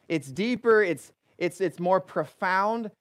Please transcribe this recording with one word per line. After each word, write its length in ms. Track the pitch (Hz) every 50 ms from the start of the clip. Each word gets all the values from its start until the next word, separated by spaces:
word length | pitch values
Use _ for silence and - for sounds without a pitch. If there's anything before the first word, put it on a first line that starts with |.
| _
it's 240 | - 165 156 131 135
deeper, 520 | 127 151 208 240 247 226 - 226 220 214 208
it's, 280 | 175 151 131 - - _ _ _ _ _
it's, 220 | - 175 175 - -
it's 200 | 190 170 165 -
more 200 | 175 175 190 185
profound, 920 | 185 - - 175 151 - _ _ 202 185 185 190 196 214 226 233 220 202 - _